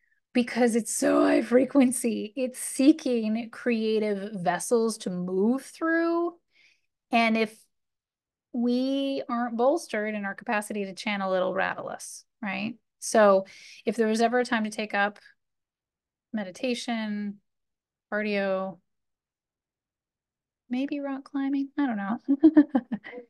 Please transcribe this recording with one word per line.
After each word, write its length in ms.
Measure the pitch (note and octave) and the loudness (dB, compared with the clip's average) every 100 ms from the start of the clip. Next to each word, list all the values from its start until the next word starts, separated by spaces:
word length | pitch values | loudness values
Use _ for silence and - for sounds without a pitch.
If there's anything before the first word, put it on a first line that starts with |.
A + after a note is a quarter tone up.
| _ _ _ | _ _ _
because 420 | B3 A#3+ A3+ B3 A3+ | -2 0 2 2 2
it's 180 | G#3+ | -2
so 300 | - C#4+ C#4+ | 0 2 4
high 160 | D4 D4 | 4 2
frequency. 920 | A3 A#3+ C4+ C#4+ B3+ A#3+ A#3 G#3 G#3 C4+ | 4 2 4 4 4 2 -2 -4 -6 -4
It's 220 | B3+ - | -6 -6
seeking 880 | - - C4+ D#4+ C4+ A#3+ G#3+ A3 A3+ | -6 4 4 4 2 0 0 -4 -6
creative 840 | - B3 A3+ A3 A3 G#3+ G3 G3+ | -6 -2 0 0 0 0 -2 -6
vessels 640 | G#3+ F3 F3 - A#3 A3+ G#3+ | -4 -2 -2 0 2 2 -2
to 120 | - | -6
move 540 | F3+ F3+ F#3 G#3 C4 | -6 -4 0 2 0
through. 680 | - - D#4+ E4 E4 E4+ E4+ E4+ _ _ _ _ _ _ _ | -4 -6 0 0 0 0 -2 -6 _ _ _ _ _ _ _
And 280 | A#3 A#3 A3 | 0 2 2
if 200 | A3 - _ _ _ _ _ _ _ _ _ | -2 -6 _ _ _ _ _ _ _ _ _
we 680 | B3+ A#3+ B3 C4 C#4 C#4 C4+ - | -2 0 0 0 -2 -2 -4 -4
aren't 260 | A#3+ A#3+ A3+ | -4 -2 0
bolstered 580 | B3+ E4 - G#3+ G#3+ | 2 2 -2 -6 -4
in 120 | G#3+ G3+ | -4 -6
our 80 | |
capacity 500 | G3 - G#3 G#3 G#3 | -8 -4 -4 -4 -6
to 80 | G3 | -8
channel, 400 | G3 A3 G3+ F#3+ | -8 -6 -4 -2
it'll 220 | F#3 F#3 | 0 0
rattle 340 | F#3 F3+ - - | 0 -2 -4 -8
us, 380 | - - - - _ | -12 -14 -18 -20 _
right? 320 | G#3 F#3+ G#3+ - _ _ | -8 -6 -8 -10 _ _
So 480 | - A3+ G#3 F#3+ G3 - - - - | 0 6 6 6 2 -10 -20 -10 -4
if 100 | G#3 | -2
there 120 | A3 | 0
was 120 | A3 | 2
ever 200 | A#3 B3 | 2 0
a 40 | |
time 200 | B3 A#3 | 0 -2
to 60 | G#3+ | -4
take 220 | G#3+ G#3+ | -6 -4
up 260 | G3+ G3+ G#3 - _ _ _ _ _ _ _ _ _ _ A3 | -2 -2 -4 -18 _ _ _ _ _ _ _ _ _ _ -8
meditation, 1040 | F#3 F3 B3+ A#3+ - A3+ G#3+ G#3 G#3 G3+ _ _ _ _ _ _ _ | -8 -4 -4 -2 -4 -4 -4 -4 -6 -10 _ _ _ _ _ _ _
cardio, 680 | G#3 G#3+ G3+ G3 F#3+ F#3+ F#3 _ _ _ _ _ _ _ _ _ _ _ _ _ _ _ _ _ _ - | -4 -2 -2 0 -2 -4 -10 _ _ _ _ _ _ _ _ _ _ _ _ _ _ _ _ _ _ -8
maybe 300 | B3 C#4+ C#4+ | -6 -4 -4
rock 240 | C#4 C4+ | -6 -8
climbing. 460 | - C#4 C4+ C#4 C#4 - | -8 -6 -2 -2 -4 -2
I 100 | C#4 | -2
don't 100 | G#3+ | -2
know. 220 | G3 A#3 | -4 -4
<laughs> 420 | - C#4 D#4+ D4+ C#4+ B3+ - G#3+ - - | 0 4 6 8 4 2 -4 -8 -10 -18